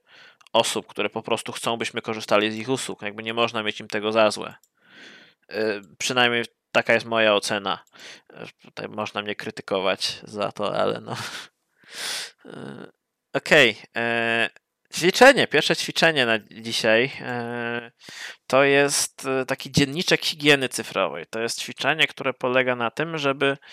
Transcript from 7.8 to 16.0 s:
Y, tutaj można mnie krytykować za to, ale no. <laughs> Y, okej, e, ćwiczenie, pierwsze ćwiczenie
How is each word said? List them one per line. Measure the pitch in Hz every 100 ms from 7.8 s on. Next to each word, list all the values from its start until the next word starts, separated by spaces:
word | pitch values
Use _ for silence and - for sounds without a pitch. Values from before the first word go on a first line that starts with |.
| - - - - _
Y, | - - -
tutaj | - - 104
można | 107 104 107
mnie | 104 101
krytykować | - - - 98 92 92 - -
za | - 107 101
to, | - 101 98
ale | 101 113
no. | 110 120
<laughs> | - - - _ _ _ - - - - - - -
Y, | - - - - _ _ _ _
okej, | 139 - 165 123 101 - 117
e, | 117 117 117 117 110 - _ _ _ -
ćwiczenie, | 165 - - 156 120
pierwsze | 143 - 165
ćwiczenie | - -